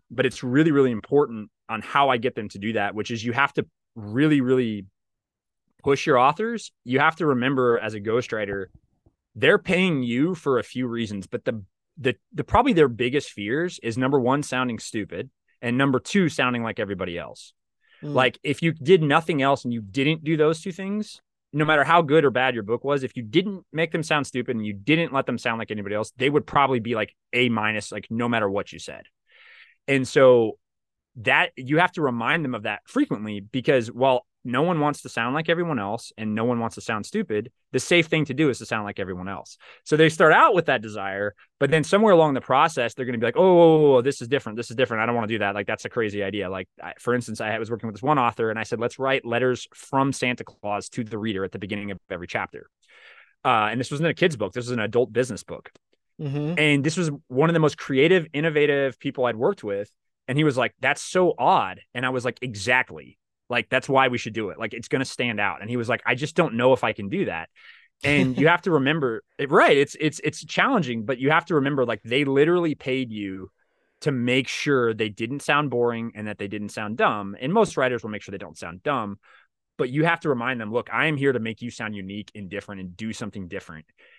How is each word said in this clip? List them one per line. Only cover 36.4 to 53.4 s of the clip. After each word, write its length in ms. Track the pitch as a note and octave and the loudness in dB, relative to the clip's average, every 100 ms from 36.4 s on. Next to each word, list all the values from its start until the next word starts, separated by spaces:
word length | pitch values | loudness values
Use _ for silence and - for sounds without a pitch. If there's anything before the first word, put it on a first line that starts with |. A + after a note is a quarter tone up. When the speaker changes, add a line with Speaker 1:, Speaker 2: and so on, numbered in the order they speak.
Speaker 1:
one 160 | A#2 A#2+ | 0 0
wants 160 | A2+ - | -4 -6
to 60 | |
sound 220 | - A2 - | -6 -6 -4
stupid, 460 | G#3+ F3+ G#2 A#2 _ _ | -6 -2 -4 -4 _ _
the 80 | C3 | -4
safe 260 | - F3 D#3+ | 2 2 2
thing 200 | D#3+ C#3 | 0 -2
to 80 | |
do 160 | B2+ D3+ | 0 0
is 100 | A2 | -2
to 60 | A2 | -4
sound 180 | A2+ | -6
like 160 | G#2 G2+ | -4 -6
everyone 280 | F#2+ F2+ F#2 | -8 -8 -8
else. 300 | F2 - - - - - | -10 -14 -20 -20 -20 0
So 120 | D3+ | 4
they 120 | D#3+ | 4
start 240 | D#3+ D#3+ | 6 6
out 200 | G3 D#4 | 8 6
with 140 | F#3 D#3+ | 4 2
that 160 | B2+ | 0
desire, 500 | G#2+ G#2 F#2+ G2 G#2 - _ - | -2 -8 -8 -4 -6 -8 _ -2
but 120 | C#3 | 2
then 120 | D#3 | 2
somewhere 300 | C#3+ G3 A3 | 2 4 6
along 220 | E3+ D#3 C3 | 8 6 2
the 60 | |
process, 520 | - C3+ D#3+ C#3 A#2 | 2 4 4 2 -4
they're 140 | - B2+ | -4 -6
gonna 100 | A#2 | -2
be 80 | A#2 | 0
like, 120 | D3 | 4
"Oh, 180 | F#3 F3 | 6 8
whoa, 220 | E3 D#3 | 8 8
whoa, 120 | D3 | 8
whoa, 120 | C3 | 6
this 200 | C3 - | 4 -2
is 60 | A#2+ | -2
different. 300 | C#3 A#2 A2 | -2 -2 -8
This 120 | A#2 | -6
is 60 | A#2 | -2
different. 260 | B2 A2 | 0 0
I 60 | A2+ | 0
don't 80 | A#2+ | 0
wanna 120 | G#2+ | -2
do 120 | A2 | -2
that. 160 | G2+ G#2 | -2 -2
Like, 100 | G#2 | -4
that's 200 | A2 - | -6 -6
a 40 | |
crazy 320 | A#2+ G#2+ G2+ | -4 -2 -2
idea." 260 | G2 G2+ F#2 | -4 -4 -6
Like, 220 | F#2+ F#2 - | -8 -10 -14
I, 100 | F2 - | -16 -8
for 160 | A#2+ B2 | -2 -2
instance, 260 | A#2 A2 | -2 -6
I 160 | A2 A2+ | -4 -4
was 140 | A2 | -6
working 160 | A#2 A2+ | -8 -8
with 80 | G2+ | -6
this 80 | |
one 160 | C3 D3 | 0 2
author 320 | A#2+ A#2 A2 | 0 0 -2
and 80 | A2 | -4
I 40 | |
said, 160 | G#2+ A2 | -6 -4
"Let's 200 | A#2+ - | -6 -4
write 260 | C3+ C3+ A#2 | -2 -2 -2
letters 420 | A#2 B2+ A#2+ - | 0 0 -2 -8
from 400 | - - C3+ C#3 | -20 -4 0 0
Santa 300 | - B2+ A#2+ | 0 -4 -4
Claus 460 | A2 - G#2 G2+ - | -10 -12 -6 -6 -6
to 140 | - | -10
the 140 | A2 G#2+ | -8 -6
reader 260 | A2 F#2+ | -4 -4
at 80 | F#2+ | -6
the 80 | G2+ | -8
beginning 300 | F#2+ G#2 G2+ | -8 -8 -8
of 100 | F#2+ - | -12 -10
every 160 | F2+ F2 | -12 -8
chapter." 420 | A2+ F#2 G#1 - _ _ - - - - _ | -8 -8 -12 -20 _ _ -20 -20 -20 -20 _